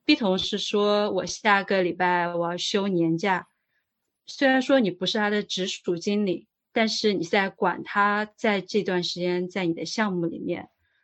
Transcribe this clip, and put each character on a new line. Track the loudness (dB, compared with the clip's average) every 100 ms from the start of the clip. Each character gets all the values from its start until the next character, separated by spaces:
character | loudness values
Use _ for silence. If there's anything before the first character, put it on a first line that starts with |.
B | 2 2
同 | 2 0
事 | -2 -4
说 | -2 0 2 2 0
，“我 | -2 -4
下 | -2 2 2
个 | 2 0
礼 | 0
拜 | 0 0 2 0
我 | -2 -2
要 | -4
休 | -2 -2 0
年 | 2 2 2
假。” | 0 0 -4 _ _ _ _ _ _ _
虽 | -14 0 2
然 | 4
说 | 4 4
你 | 4
不 | 0
是 | -2 0
他 | 0
的 | 0
直 | -2 -4 -4
属 | -6 -4 -4
经 | 0 0
理， | 0 -2 -6 _ _
但 | -2 0
是 | 0 0
你 | 0
在 | 0 0 0
管 | 0 -2 -2
他 | -4 0 2 2 -4
在 | _ 0 0
这 | 0 -2
段 | 0 0
时 | -2 -4
间 | -2 -2 -2
在 | -2 -2
你 |
的 | -2
项 | -4 -2 -2
目 | 0
里 | -4 -4
面， | -6 -8 -10 _ _ _